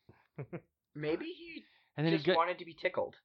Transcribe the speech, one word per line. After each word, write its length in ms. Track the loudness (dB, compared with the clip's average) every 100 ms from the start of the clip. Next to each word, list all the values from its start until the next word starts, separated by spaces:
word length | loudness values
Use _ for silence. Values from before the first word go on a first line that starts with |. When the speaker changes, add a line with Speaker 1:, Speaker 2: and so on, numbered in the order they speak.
| -20 -20 _ -14
Speaker 1:
<laughs> 560 | -12 -12 -14 _ _
Speaker 2:
Maybe 320 | -6 -2 -2 -4
he 380 | -10 -14 -16 -18 _ _ 0
Speaker 3:
And 80 | 2
then 60 |
he 40 | 4
Speaker 2:
just 80 | 4
Speaker 3:
go- 80 |
Speaker 2:
wanted 240 | 4 4 -2
to 60 |
be 80 | -10
tickled. 420 | -4 0 0 -2 -6